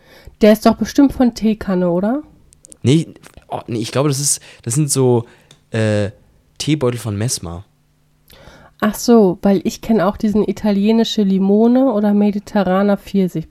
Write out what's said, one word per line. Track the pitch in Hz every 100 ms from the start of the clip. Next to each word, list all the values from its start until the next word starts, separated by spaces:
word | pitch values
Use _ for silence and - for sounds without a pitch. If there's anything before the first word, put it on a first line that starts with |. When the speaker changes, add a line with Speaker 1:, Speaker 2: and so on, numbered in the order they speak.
| _ - - -
Speaker 1:
Der | 208
ist | 214 233
doch | 220
bestimmt | 214 - 269
von | - 247 -
Teekanne, | 214 208 - 185 180
oder? | 170 202 277 294 _ _ _ - -
Speaker 2:
Nee, | 113 156 - - - - -
oh, | - -
nee, | 117
ich | 120
glaube, | 123 147
das | 135
ist, | 143 - - -
das | - 123
sind | 147
so, | 135 131 120 113 - _ _ _
äh, | 110 110 104 101 - _ _ _ -
Teebeutel | - 151 123 120
von | 113 101
Messmer. | 113 - 87 85 - _ _ _ _ _ _ - - - - _
Speaker 1:
Ach | 214 -
so, | - 233 196 170
weil | 202 190
ich | - -
kenn | - 226
auch | 175 202
diesen | 214 208 190
italienische | 196 214 202 202 226 226 -
Limone | 196 190 190 208 233 247 269
oder | 208 208 208
mediterraner | 208 208 - 208 180 185 202 196
Pfirsich. | - 196 180 165 -